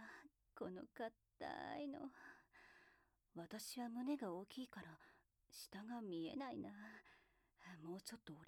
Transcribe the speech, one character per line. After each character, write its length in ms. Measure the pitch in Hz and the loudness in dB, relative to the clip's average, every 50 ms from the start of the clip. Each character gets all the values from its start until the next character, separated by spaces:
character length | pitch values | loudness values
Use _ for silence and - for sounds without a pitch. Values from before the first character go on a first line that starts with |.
| 220 - - - - 302 _ _ _ _ - - | -8 -8 -10 -10 -14 -16 _ _ _ _ -4 0
こ 120 | - 190 | 0 0
の 100 | 185 180 - - - | 0 -2 -4 -4 -2
硬 180 | - 233 226 - _ _ _ _ - - - - - - - - 294 | 0 0 0 0 _ _ _ _ -2 0 2 2 4 4 4 4 4
い 100 | 294 277 | 4 2
の。 100 | 269 - 277 269 - - - - - - - _ - - - - - - - - - - - _ _ _ _ _ - | 2 2 0 -2 -4 -6 -12 -12 -14 -14 -18 _ -20 -20 -18 -18 -18 -20 -20 -20 -20 -20 -20 _ _ _ _ _ -6
私 480 | 170 165 - 208 214 - - - 247 | -6 -4 -4 -4 -2 -2 -2 0 0
は 80 | 240 233 | 0 2
胸 260 | 233 240 247 269 294 | 2 4 6 6 6
が 160 | 277 254 190 | 6 6 4
大 140 | 170 180 202 | 2 2 0
き 160 | - - 262 | -2 -2 -4
い 60 | 254 - | -4 -4
か 120 | - 202 | -4 -8
ら、 60 | 165 165 160 - - - - - - _ _ _ _ - | -8 -8 -10 -12 -14 -18 -20 -20 -20 _ _ _ _ -12
下 340 | - - - - - 196 208 | -10 -10 -6 -4 -4 -4 -2
が 160 | 226 240 240 | 0 0 0
見 260 | 220 196 170 165 165 | 2 4 4 4 4
え 80 | - - | 4 4
な 160 | 262 277 254 | 2 2 2
い 80 | 240 214 | 0 0
な。 120 | 180 202 202 202 214 220 220 - - - - - - - - _ _ _ _ - - 180 180 160 156 | -2 -2 -4 -6 -8 -10 -10 -12 -14 -16 -20 -20 -20 -20 -20 _ _ _ _ -16 -12 -10 -8 -4 -2
も 120 | 165 180 | 0 0
う 40 | 196 | 0
ち 140 | - - 233 | -2 -4 -6
ょ 20 | |
っ 40 | 233 - | -6 -6
と 80 | - | -6
降 40 | 151 156 165 | -8 -8 -8